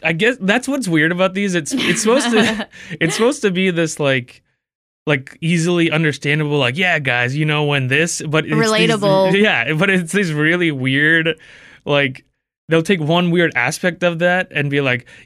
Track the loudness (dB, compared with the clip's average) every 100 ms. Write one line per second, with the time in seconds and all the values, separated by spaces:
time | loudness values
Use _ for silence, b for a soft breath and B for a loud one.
0 | -4 0 0 0 0 0 0 -4 0 2
1 | 2 2 0 0 -2 -2 -4 -4 -2 0
2 | 2 2 2 2 2 -2 -8 B B -4
3 | -2 0 0 0 -2 0 0 0 -2 -2
4 | 0 0 -4 -14 _ _ _ _ _ _
5 | -4 -4 -4 -6 -2 0 2 0 0 2
6 | 0 -2 -2 -2 0 0 0 0 -2 0
7 | 0 0 0 0 0 0 0 0 0 0
8 | 0 -2 -2 -2 0 0 2 2 2 2
9 | 2 2 4 4 2 2 -2 0 2 0
10 | 0 -2 -2 0 0 2 0 -2 -2 2
11 | 2 2 0 -4 B B B B -2 0
12 | 0 -4 -16 _ _ _ -2 0 2 -2
13 | 0 0 2 2 2 0 -2 -2 -4 -2
14 | -2 0 0 0 -2 -4 -2 -2 -2 -4
15 | -6 B